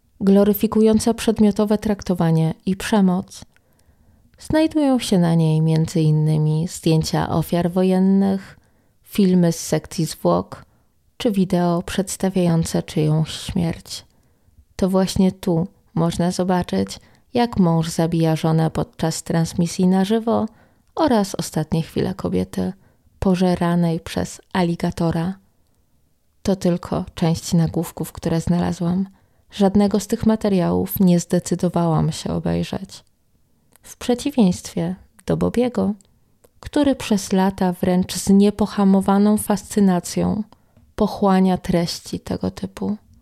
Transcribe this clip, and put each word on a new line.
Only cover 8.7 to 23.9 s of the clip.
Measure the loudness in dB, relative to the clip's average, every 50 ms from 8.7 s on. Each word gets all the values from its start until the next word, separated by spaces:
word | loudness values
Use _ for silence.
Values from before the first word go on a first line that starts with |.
| _ _ _ _ _ _ _
filmy | -6 0 2 2 4 4 4 4 2
z | 0 -2
sekcji | -4 -4 -4 -4 -4 -4 -6 -6 -4
zwłok – | -4 -6 -4 -2 0 0 0 -2 -6 -12 -20 -20 _ _ _ _ _ _ _ _ _ _ -4
czy | -4 -2
wideo | 0 0 0 0 0 0 0 0 0 -2
przedstawiające | -4 -4 -4 -4 -4 -4 -6 -4 -4 -2 0 0 0 2 2 0 0 -2 -4 -4 -6
czyjąś | -4 -4 -2 0 0 0 0 -2 -4
śmierć. | -6 -10 -10 -6 -4 -4 -4 -4 -6 -8 -12 -16 -16 -16 -18 _ _ _ _ _ _ _ _ _ _ _ _ _ _
To | -2 -2 0
właśnie | 2 0 0 0 0 2 2 2
tu | 0 -2 -2 -2 -2 0 -2 -4 _ _ _ _ -4
można | -2 -2 -2 0 0 -2 -2
zobaczyć, | -2 -2 -2 0 0 -2 -2 -2 -2 -4 -4 -4 -8 -14 -20 _ _ _ _ _ -2
jak | -2 -2 0 2 2
mąż | 2 2 2 0 0 -2
zabija | -2 -2 -2 0 0 0 0 0 0
żonę | 0 0 0 2 2 0 0
podczas | -2 -4 -6 -8 _ -4 -4 -4 -4 -4 -6
transmisji | -2 -2 -2 -2 -2 -2 -2 -2 -2 -2 0 2 2
na | 2 2 2
żywo | 0 0 -2 0 0 0 0 -2 -4 -6 _ _ _ _ _ _ _ -4
oraz | 0 0 2 2 2 0 0 -4
ostatnie | -6 -8 -6 -4 -6 -4 -2 -2 -2
chwile | -2 -2 -4 -4 -2 -2 -4
kobiety | -4 -6 -4 -2 -2 -4 -4 -4 -6 -6 -6 -6 -10 _ _ _ _ _ _ _ _
pożeranej | 0 0 2 2 2 2 0 0 0 0 2 2 2 0